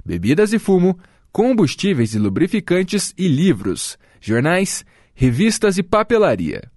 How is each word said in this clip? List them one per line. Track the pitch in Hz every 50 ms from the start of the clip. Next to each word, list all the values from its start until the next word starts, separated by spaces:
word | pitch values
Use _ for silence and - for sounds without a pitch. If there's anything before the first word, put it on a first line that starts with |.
| -
bebidas | - 87 85 85 107 147 175 214 202 226
e | 214
fumo, | - - 196 185 175 190 180 - - _ _ _ _ _
combustíveis | - - 220 254 262 220 180 120 - - - 202 185 127 117 107 110
e | 107
lubrificantes | 104 101 95 139 160 170 - 208 175 - 180 185 190 190 208 196 - - -
e | - 190 180
livros, | 131 139 175 196 131 95 98 98 82 - - - - _ _ _ _ _
jornais, | - 107 110 120 127 156 175 185 196 - - - - _ _ _ _ _ _
revistas | - 135 127 117 135 208 226 208 - - 208 180 196
e | 190
papelaria. | - - 214 220 - 240 220 208 160 113 90 85 73 50 50 - - _